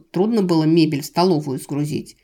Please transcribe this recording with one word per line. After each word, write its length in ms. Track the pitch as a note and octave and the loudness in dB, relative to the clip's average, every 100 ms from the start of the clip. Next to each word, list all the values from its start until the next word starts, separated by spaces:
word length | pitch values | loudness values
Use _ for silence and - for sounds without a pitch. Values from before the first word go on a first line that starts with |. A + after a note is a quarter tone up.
| _ | _
трудно 320 | E3+ G#3+ A#3 | -2 0 0
было 200 | F#3 E3 | 2 2
мебель 380 | D#3 E3+ D#3+ C#3+ | 4 4 2 0
в 40 | - | -4
столовую 540 | - F#3 D#3+ D3+ C3 | 0 2 0 -2 -8
сгрузить? 560 | - C#3 D3 D3+ - - | -6 -6 -4 -6 -10 -20